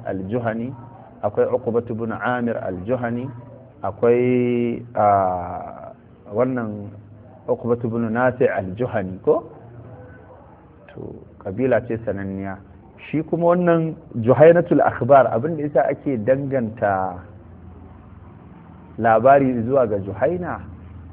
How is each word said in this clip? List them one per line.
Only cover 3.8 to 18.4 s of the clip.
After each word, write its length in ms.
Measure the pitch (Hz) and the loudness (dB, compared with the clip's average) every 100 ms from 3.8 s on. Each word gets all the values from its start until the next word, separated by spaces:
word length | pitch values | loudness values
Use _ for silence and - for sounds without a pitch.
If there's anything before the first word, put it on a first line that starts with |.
akwai, 1000 | 98 - 117 123 123 123 123 120 120 120 117 | -10 0 2 4 2 2 0 0 -2 -6 -6
a, 1000 | 107 104 98 92 90 90 87 85 - - - - - - | 0 4 4 2 -2 -6 -10 -12 -16 -18 -20 -20 -20 -6
wannan 560 | 104 131 127 110 104 101 - - - - - - | -2 0 -2 -6 -8 -12 -16 -20 -20 -20 -12 -4
Uqbah 300 | 120 117 120 | -4 -2 -2
ibn 260 | 117 117 113 | -2 -2 -2
Nafi' 360 | 117 127 117 117 | 0 0 2 0
al-Juhani 680 | 92 92 101 127 110 92 92 | 0 -6 -6 -4 -4 -6 -2
ko? 200 | 147 330 - - - - - - - - - - - - - - - | 0 0 -2 -16 -20 -20 -20 -20 -20 -20 -20 -20 -20 -20 -20 -20 -20
To, 200 | - - - - - | -16 -16 -16 -20 -16
ƙabila 440 | 98 101 131 110 117 | -10 -4 0 0 0
ce 120 | 113 | -6
sananniya. 540 | 110 98 98 98 98 95 - - - - - | -6 -6 -6 -8 -8 -12 -16 -20 -20 -20 -6
Shi 120 | 147 | -6
kuma 240 | 160 165 170 | -4 0 2
wannan 500 | 175 175 165 160 - - 120 | 4 4 2 0 -6 -10 -2
Juhainatul 560 | 117 127 160 170 170 147 | 2 8 8 8 4 2
Akhbar, 460 | - - 123 139 117 | 2 0 6 6 6
abin 220 | 113 156 156 | 0 -2 -4
da 60 | 147 | -2
yasa 220 | 151 139 | 0 0
ake 280 | 143 147 120 | -2 -2 -2
danganta 920 | 107 135 139 131 110 110 101 95 92 90 - - - - - - - - - - - - | 0 0 0 -2 -4 -2 0 0 -2 -6 -16 -20 -20 -20 -20 -20 -20 -20 -20 -20 -20 -20